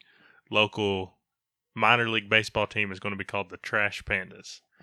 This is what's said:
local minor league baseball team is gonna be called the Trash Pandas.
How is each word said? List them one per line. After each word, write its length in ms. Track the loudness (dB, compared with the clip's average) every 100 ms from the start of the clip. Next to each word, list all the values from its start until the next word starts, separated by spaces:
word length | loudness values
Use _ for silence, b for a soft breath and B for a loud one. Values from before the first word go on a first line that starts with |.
| b b b b -2
local 680 | 2 2 2 0 0 -4 _ _ _ _ _ _ 2
minor 320 | 4 6 4
league 220 | -2 2
baseball 360 | 2 2 0 -2
team 240 | -2 -4
is 80 | -4
gonna 160 | -6 -6
be 80 | -6
called 240 | -6 -6
the 80 | -10
Trash 460 | -4 0 0 -2
Pandas. 580 | -4 -4 -6 -14 -18 -20 _ b